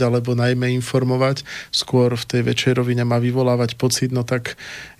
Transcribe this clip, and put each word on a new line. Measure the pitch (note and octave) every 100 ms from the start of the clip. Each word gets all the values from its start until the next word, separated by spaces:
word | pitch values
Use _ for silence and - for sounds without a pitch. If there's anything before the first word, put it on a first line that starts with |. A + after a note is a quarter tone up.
alebo | B2 A#2+ B2 A#2
najmä | A#2+ B2+ B2 B2+
informovať. | A#2+ C3 B2+ B2+ C3 C#3 - - -
Skôr | - - B2+ B2
v | A#2+ -
tej | B2
väčšej | A#2 B2+ - B2+
rovine | B2 B2 A#2+
má | A#2+
vyvolávať | A#2+ B2 B2+ A#2+ A#2+ A#2+
pocit, | B2+ - C3
no | B2+ A#2+
tak | B2+ A#2 - - - -